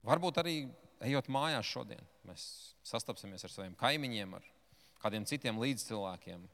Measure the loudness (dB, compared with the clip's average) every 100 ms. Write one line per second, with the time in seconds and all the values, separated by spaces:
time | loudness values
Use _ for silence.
0 | 6 6 6 2 2 0 -4 -10 -20 -4
1 | 2 2 4 2 4 2 0 -4 -6 -10
2 | -14 -18 -16 -12 -12 -12 -16 -18 -4 -4
3 | -2 -8 -8 -10 -10 -8 -10 2 4 4
4 | 0 -2 -4 -8 -14 -20 -20 -20 -20 -2
5 | 0 0 -2 0 0 2 0 0 -2 -2
6 | -2 -6 -10 -14 -14